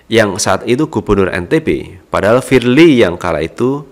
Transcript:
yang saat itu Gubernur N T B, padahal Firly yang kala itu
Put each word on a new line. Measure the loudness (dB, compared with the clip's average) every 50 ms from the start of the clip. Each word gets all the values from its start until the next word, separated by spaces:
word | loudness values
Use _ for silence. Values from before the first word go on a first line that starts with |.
| _ -2
yang | 0 0 0 0 -2 -4 -2
saat | -2 -2 -2 -2
itu | -2 -2 -2 -2 -2
Gubernur | -4 -6 -2 -2 0 0 0 0 -2
N | -4 -6
T | -2 -2 -2 -2
B, | -2 -4 -4 -6 -10 -18 -20 _ _
padahal | -4 0 2 2 2 2 0
Firly | 2 0 2 2 2 4 4 6 6 6 4
yang | 2 2 0
kala | -4 -4 -4 -4 -4 -4
itu | -6 -6 -4 -4 -4 -4 -4 -8 -14